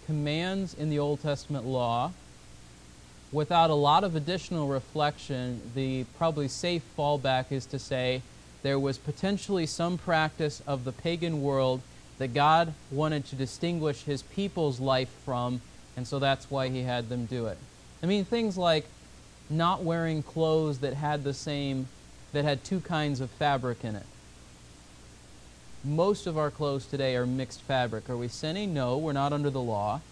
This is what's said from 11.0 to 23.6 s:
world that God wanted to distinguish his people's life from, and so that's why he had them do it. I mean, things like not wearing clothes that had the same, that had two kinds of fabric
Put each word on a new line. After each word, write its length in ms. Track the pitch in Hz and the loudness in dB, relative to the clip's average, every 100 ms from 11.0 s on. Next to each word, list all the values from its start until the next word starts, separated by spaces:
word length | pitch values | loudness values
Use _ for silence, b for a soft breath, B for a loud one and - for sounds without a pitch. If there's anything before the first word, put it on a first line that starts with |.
| 170 170 170 151 | -4 -2 0 0
world 400 | 139 135 131 127 - B B - | 2 4 4 2 -4 B B -6
that 160 | 131 143 | -2 4
God 400 | 147 160 170 147 - | 6 6 4 -2 -6
wanted 340 | 139 156 151 - | 0 0 0 -4
to 100 | 135 | -4
distinguish 680 | 131 - 170 170 156 - | -6 -2 -2 0 -2 -2
his 180 | 147 135 | -4 -4
people's 580 | - 196 196 180 147 123 | -4 -4 -2 0 0 0
life 300 | 135 131 127 - - | 2 2 2 -6 -4
from, 360 | 123 123 123 - - - 127 | -2 0 -4 -8 -20 -12 -10
and 80 | 120 | -4
so 140 | 139 | 0
that's 320 | 139 135 - | 2 2 -2
why 180 | 139 131 | -2 0
he 140 | 127 | -2
had 260 | 127 123 117 | 0 -2 -2
them 160 | 123 113 | -4 -4
do 220 | 127 110 | -2 -4
it. 100 | 90 - - - - | -6 -14 -20 -20 -4
I 20 | 170 | 0
mean, 200 | 208 185 | 0 2
things 340 | 233 220 180 | 0 0 2
like 260 | 170 156 - - - - - - - | 4 4 0 -16 -20 -20 -20 -18 -4
not 340 | 156 170 190 | 2 2 2
wearing 400 | 165 165 165 156 | 0 0 0 -2
clothes 560 | - 160 160 160 156 131 | -2 0 4 4 2 0
that 140 | 139 | -2
had 320 | 139 147 147 139 | -2 0 0 -2
the 80 | |
same, 540 | 135 156 143 139 131 131 - - - - | -4 -4 -2 -2 -2 -4 -12 -20 -20 -4
that 140 | 143 147 | 0 2
had 180 | 139 | 0
two 160 | - 185 | -2 -4
kinds 400 | - 160 147 131 | 0 0 0 -2
of 100 | 123 | -4
fabric 520 | - 147 135 | 0 2 2